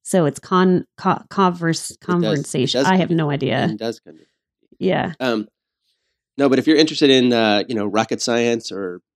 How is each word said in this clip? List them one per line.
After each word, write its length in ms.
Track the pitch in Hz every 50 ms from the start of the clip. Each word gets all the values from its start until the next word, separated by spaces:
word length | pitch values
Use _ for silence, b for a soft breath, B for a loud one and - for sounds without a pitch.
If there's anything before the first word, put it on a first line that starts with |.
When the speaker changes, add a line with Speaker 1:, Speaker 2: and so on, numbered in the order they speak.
| -
Speaker 1:
So 220 | - - 185 160
it's 140 | 139 - -
con-, 460 | - - 190 180 190 185 180 - - _ _
co-, 240 | - - 190 - - - -
converse, 600 | - 202 190 180 175 175 170 165 160 - - -
Speaker 2:
It 80 | - -
does. 0 |
It 40 | -
Speaker 1:
conversation. 760 | - 175 175 170 160 156 143 151 - - 147 123 - - 123
Speaker 2:
does 60 | 143
Speaker 1:
I 40 | 185
Speaker 2:
come 80 | 190 185
Speaker 1:
have 100 | 160 -
no 40 | 170 165 156
Speaker 2:
before. 60 | 143 143
Speaker 1:
idea. 240 | 139 139 131 117 131
Speaker 2:
N 180 | 120 - 107
does 220 | 107 110 117 110 -
come 120 | _ 87 80
before. 120 | 80 _ _ _ _ _ _ _ _ _ _ _
Speaker 1:
Yeah. 360 | - 180 190 175 147 - 190 156 -
Speaker 2:
Um, 280 | 131 127 113 107 104 - _ _ _ _ _ _ _ _ _ _ _ _ _ _ _ _ _
no, 100 | - 143 135
but 100 | 131 127
if 80 | -
you're 100 | 156 160
interested 320 | 147 160 156 151 - 151 135
in, 220 | 135 131 123 123 120
uh, 300 | 113 113 107 104 104 95
you 80 | - 120
know, 100 | 107 101
rocket 360 | 104 95 110 113 - 120 113
science 500 | - 127 117 117 117 120 117 113 - -
or 300 | 98 98 98 90 87 90 _ _ _